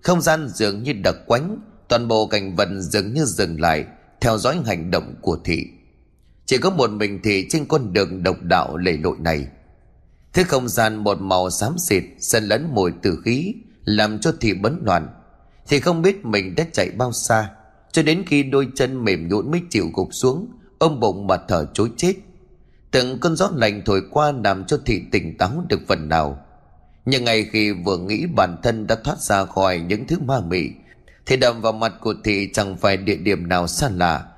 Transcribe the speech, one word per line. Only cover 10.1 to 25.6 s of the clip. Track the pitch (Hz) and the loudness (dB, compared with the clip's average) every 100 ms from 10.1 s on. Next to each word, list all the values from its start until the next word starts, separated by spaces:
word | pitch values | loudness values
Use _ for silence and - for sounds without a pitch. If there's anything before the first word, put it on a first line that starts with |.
| _ _ | _ _
Thứ | 180 | 0
không | 180 135 123 | 2 2 0
gian | 95 110 110 | 2 2 2
một | 104 98 | 0 0
màu | 98 92 92 | 2 2 2
xám | - 107 156 | -2 -2 -2
xịt, | - 95 85 - | 0 0 0 -10
xen | - 117 | 0 0
lẫn | 104 110 160 | 2 0 0
mùi | 117 90 85 | 0 0 0
tử | 107 80 113 | -2 -2 -2
khí, | 123 180 - - _ - | -2 -4 -8 -16 _ -2
làm | 107 107 107 | 2 2 0
cho | 165 160 | -2 0
Thị | 117 | 0
bấn | 92 104 165 | 0 -2 -2
loạn. | 104 87 78 - - - - - - | 0 0 0 -14 -20 -20 -20 -20 0
Thì | 143 | 0
không | 175 165 | 2 2
biết | 175 202 113 | 2 2 -2
mình | 104 95 90 | -2 0 -4
đã | 165 | -2
chạy | - 90 | -2 -2
bao | 104 123 | 0 -2
xa, | 113 - 113 104 - - _ _ | -2 0 0 0 -10 -20 _ _
cho | - | 0
đến | 151 165 190 | 2 0 2
khi | 147 | 0
đôi | 135 139 135 - | 2 0 0 -2
chân | 127 131 | -2 0
mềm | 110 90 82 | 0 0 0
nhũn | 101 101 | 0 0
mới | 170 175 | -2 0
chịu | 107 85 | -2 0
gục | - 90 | -2 -4
xuống, | - 127 143 233 - - _ | 0 0 0 -6 -16 -20 _
ôm | 160 139 | 0 2
bụng | 113 92 101 | 0 0 0
mà | 90 - | -2 2
thở | 87 73 | 0 0
trối | - 113 117 | -2 -2 0
chết. | 175 190 - - - - - _ - | -2 -2 -10 -20 -20 -20 -20 _ 0
Từng | 131 127 127 | 0 0 0
cơn | 175 160 | 0 2
gió | 185 165 | 0 2
lạnh | 113 104 92 | 0 0 0
thổi | 98 - | 0 0
qua | 147 151 139 | 0 0 2
làm | 101 95 92 | 0 0 -2
cho | 147 - | -2 0
Thị | 101 85 | -2 0
tỉnh | 104 82 82 | -2 -2 -2
táo | 98 147 | -2 -2